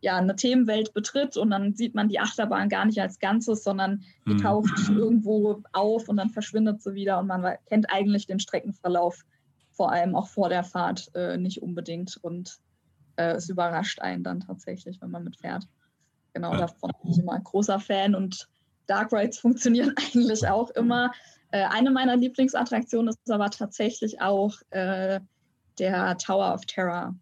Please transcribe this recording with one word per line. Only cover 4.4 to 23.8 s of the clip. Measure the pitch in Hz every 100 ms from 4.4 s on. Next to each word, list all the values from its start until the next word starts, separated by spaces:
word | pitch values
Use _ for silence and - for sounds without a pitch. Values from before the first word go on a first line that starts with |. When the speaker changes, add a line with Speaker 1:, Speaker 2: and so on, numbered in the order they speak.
Speaker 1:
taucht | 202 208 220 - 202
irgendwo | 208 226 233 208 214 208 208 -
auf | 185 208 226 220
und | 208
dann | 202
verschwindet | - 208 214 220 208
sie | -
wieder | 196 196 190
und | 190
man | 185
wei-, | 180 - _
kennt | 214 214
eigentlich | 196 202 202 -
den | 190
Streckenverlauf, | - 180 - 202 185 180 175 175 _ _ _ _ _
vor | _ 175
allem | 165 175 175
auch | 196
vor | - 185
der | 180
Fahrt, | 185 180 175 180 -
äh, | 180 175 175
nicht | 180 185
unbedingt | 180 170 170 170 180 -
und, | 170 175 180 - _ _ _ _ _
äh, | - 170
es | 165 170
überrascht | 185 175 165 202 -
einen | - 180
dann | 180 175
tatsächlich, | 185 185 - 185 175 185
wenn | -
man | 175
mitfährt. | 175 - - 185 190 _ _ _ _ _ _
Genau, | - 170
Speaker 2:
Ja. | 170
Speaker 1:
davon | 175 - - -
bin | -
ich | 175
immer | 180
ein | 175
großer | - 190 208 196
Fan | 208 196 196 196
und | 190 185 - _ _ _ _
Dark | 196 -
Rides | 220 214 -
funktionieren | 240 240 247 233 277 -
<laughs> | - 240
eigentlich | 240 220 -
auch | 196 240
immer. | - 233 240 247 247 - - _
Äh, | 202 190
eine | 214 254
meiner | 262 262 247
Lieblingsattraktionen | 254 254 262 269 247 226 226 233 226
ist | 220 -
aber | 208 202
tatsächlich | - 208 -